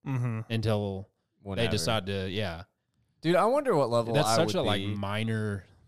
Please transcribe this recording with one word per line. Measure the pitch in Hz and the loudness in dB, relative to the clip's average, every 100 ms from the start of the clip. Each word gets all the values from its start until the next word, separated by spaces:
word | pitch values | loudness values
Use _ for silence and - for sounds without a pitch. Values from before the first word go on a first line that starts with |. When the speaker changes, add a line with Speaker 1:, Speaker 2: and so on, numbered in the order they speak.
| - | -6
Speaker 1:
Mm-hmm. | 135 123 110 110 | -4 -2 -4 -4
Speaker 2:
until | 113 110 107 104 95 98 _ _ _ | -2 0 0 0 -6 -10 _ _ _
Speaker 3:
Whenever. | 101 98 117 | -8 -2 0
Speaker 2:
they | |
decide | 107 - 110 95 | 0 0 -2 -2
to, | 98 95 | -4 -4
yeah. | 95 98 82 95 _ _ _ _ _ | -4 -4 -8 -14 _ _ _ _ _
Speaker 3:
Dude, | 156 175 | 2 4
I | 202 | 4
wonder | 277 269 170 | 2 2 2
what | 127 | 4
level | 120 113 | 2 2
Speaker 2:
That's | 110 104 | 2 4
Speaker 3:
I | 113 | 2
Speaker 2:
such | 110 | 2
Speaker 3:
would | 107 | 0
Speaker 2:
a, | |
like, | 107 104 | 0 0
Speaker 3:
be. | 98 | -2
Speaker 2:
minor | 104 98 104 113 110 107 101 - _ | -4 -4 -4 -2 -2 -2 -6 -8 _